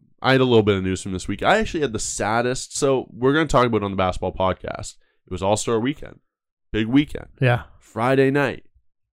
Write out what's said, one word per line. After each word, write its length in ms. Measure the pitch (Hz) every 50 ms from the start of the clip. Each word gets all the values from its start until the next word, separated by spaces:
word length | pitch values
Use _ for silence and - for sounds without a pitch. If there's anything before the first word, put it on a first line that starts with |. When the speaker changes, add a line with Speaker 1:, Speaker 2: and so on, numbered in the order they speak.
| - _ _ _
Speaker 1:
I 100 | - 123 135
had 80 | 131
a 40 | 131
little 180 | 127 120 113 104
bit 140 | 104 101 95
of 60 | 92
news 200 | 92 95 90 -
from 80 | 101 92
this 140 | 90 - -
week. 160 | 101 98 -
I 140 | 113 185 220
actually 220 | 220 - - 170
had 120 | 147 127 110
the 60 | 104
saddest. 760 | - - - - 107 101 110 117 120 123 131 - - - - -
So 300 | 147 135 135 123 - -
we're 220 | - 104 120 135 143
gonna 120 | 156 165 143
talk 180 | - 131 123
about 120 | 120 110 107
it 80 | 101
on 60 | 101
the 60 | 98 95
basketball 360 | 92 92 90 - - 92 82
podcast. 640 | - 95 92 90 - - - - - - - - _ _ _ _ _ _
It 60 | -
was 100 | 92 85 92
All-Star 360 | 98 107 104 - - 117 110
Weekend, 400 | 113 131 151 - - - 50 - _ _ _ _ _ _ _ _ _ _ -
big 140 | 110 113 110
weekend. 400 | 127 139 151 147 - - - - - -
Speaker 2:
Yeah. 240 | 135 127 120 117 - - - -
Speaker 1:
Friday 500 | _ _ - 107 117 127 135 135 135 135
night, 360 | 135 143 143 120 98 - - - _ _ _ _ _ _ _ _